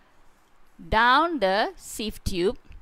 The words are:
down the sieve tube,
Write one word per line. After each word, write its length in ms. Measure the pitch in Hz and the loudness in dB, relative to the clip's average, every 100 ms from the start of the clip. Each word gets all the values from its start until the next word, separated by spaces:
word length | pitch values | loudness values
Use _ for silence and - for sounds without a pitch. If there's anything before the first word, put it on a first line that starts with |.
| _ - - _ _ - - - 165 | _ -20 -20 _ _ -20 -20 -20 -2
down 520 | 214 240 269 339 311 | 2 4 4 2 0
the 340 | 190 196 302 370 | 0 2 -2 -6
sieve 480 | - - 214 - | -14 -10 -8 -8
tube, 320 | - 190 185 - - - | -6 -2 -2 -4 -10 -20